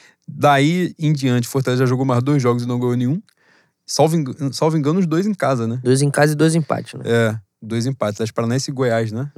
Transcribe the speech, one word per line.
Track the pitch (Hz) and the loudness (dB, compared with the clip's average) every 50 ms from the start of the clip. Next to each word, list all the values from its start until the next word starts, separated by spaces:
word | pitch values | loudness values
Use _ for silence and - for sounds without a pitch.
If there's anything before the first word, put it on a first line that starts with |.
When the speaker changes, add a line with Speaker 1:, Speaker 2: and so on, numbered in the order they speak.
| - - _ _ _ | -20 -20 _ _ _
Speaker 1:
Daí | - 151 143 143 147 143 135 139 151 170 180 180 - - - | -16 -6 0 2 4 4 4 4 2 2 0 -2 -4 -4 -2
em | 160 147 156 | 0 0 0
diante, | 139 135 131 123 123 120 - | 2 2 2 2 2 0 0
Fortaleza | - 135 131 127 127 127 131 | -2 -2 -2 0 0 2 2
já | 123 | 2
jogou | 131 127 135 | 2 0 0
mais | 135 123 120 123 | 0 0 0 2
dois | 139 147 143 | 2 0 2
jogos | 120 123 120 123 120 | 2 2 2 2 0
e | |
não | 123 123 123 | -2 -2 -2
ganhou | 123 123 123 | 0 0 0
nenhum. | 123 123 123 151 196 - _ _ _ _ _ _ _ _ _ _ _ _ | 0 0 0 0 -2 -4 _ _ _ _ _ _ _ _ _ _ _ _
Salvo | - - - 143 160 160 | -8 0 0 2 2 2
eng-, | 170 147 127 - - 143 135 117 | 0 -2 -2 -4 -6 -6 -6 -4
salvo | - 151 160 156 160 | -2 -2 0 0 0
engano, | 139 143 165 196 | 0 0 0 0
os | 190 | 0
dois | 160 160 165 196 | 0 0 0 0
em | 220 202 | -2 -2
casa, | - - 131 135 120 113 | -2 -2 -2 0 0 -2
né? | 113 117 127 127 | -2 -4 -2 0
Speaker 2:
Dois | 123 131 131 | 2 2 4
em | 143 143 | 2 2
casa | 139 - 147 156 151 | 2 2 2 2 2
e | |
dois | 147 156 160 160 | 2 2 2 2
empates, | 170 147 - - - 113 - - | 0 0 -2 -4 -4 -6 -8 -14
né? | 113 127 | -10 -4
Speaker 1:
É, | 110 117 117 117 110 107 110 - _ _ _ | 0 2 2 2 2 0 -4 -8 _ _ _
dois | - 107 113 117 117 | -12 -6 -4 -4 -4
empates. | 131 135 - 113 104 104 | -4 -4 -2 -4 -4 -2
Atlético | - 113 110 - | -4 -6 -4 -2
Paranaense | - 117 117 120 135 - - | -2 -2 0 0 -2 -2 -4
e | 139 | -4
Goiás, | 127 131 123 113 113 113 107 | -2 0 0 0 0 0 -2
né? | 104 117 139 143 - | -4 -6 -8 -8 -10